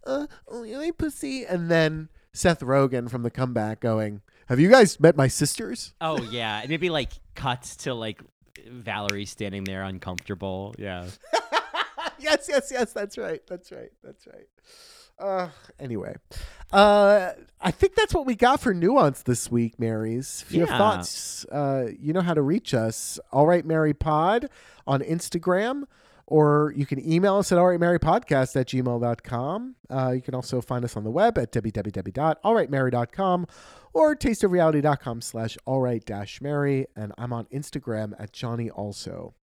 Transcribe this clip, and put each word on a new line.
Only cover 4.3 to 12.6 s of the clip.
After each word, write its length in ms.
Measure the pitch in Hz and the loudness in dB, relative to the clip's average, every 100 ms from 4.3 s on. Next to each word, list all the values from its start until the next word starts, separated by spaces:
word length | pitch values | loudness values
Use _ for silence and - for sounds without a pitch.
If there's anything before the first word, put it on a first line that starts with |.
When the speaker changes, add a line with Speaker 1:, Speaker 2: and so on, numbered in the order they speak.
| _ - | _ -2
Speaker 1:
"Have 120 | 127 | 4
you 120 | 170 | 8
guys 280 | 262 202 - | 10 8 8
met 180 | 156 147 | 6 6
my 120 | 135 | 2
sisters?" 680 | - 147 - 220 247 - _ | 2 -2 -2 -8 -10 -12 _
Speaker 2:
Oh, 200 | 165 156 | -4 -4
yeah. 380 | 113 120 113 104 | -6 -6 -4 -6
And 100 | 120 | -4
maybe, 200 | 156 175 | -2 -2
like, 220 | 156 120 - - - | -2 -4 -8 -18 -8
cuts 400 | 131 123 - - | -4 -4 -8 -12
to, 160 | - | -8
like, 280 | 120 110 104 - _ _ - 110 | -6 -8 -10 -16 _ _ -20 -20
Valerie 600 | 123 113 101 101 101 101 | -16 -8 -6 -2 -4 -4
standing 380 | - 101 98 | -8 -8 -6
there 180 | 95 95 | -8 -8
uncomfortable. 920 | 95 95 95 90 - 95 98 95 101 117 | -8 -8 -10 -10 -8 -8 -6 -8 -10 -12
Yeah. 280 | 101 90 90 - - | -12 -10 -12 -18 -6
Speaker 1:
<laughs> 180 | - - 466 - 330 - - 330 - | -6 -2 -4 -4 -8 -8 -8 -12 -8
Yes, 300 | 285 302 294 | -2 -2 0
yes, 220 | 285 | -4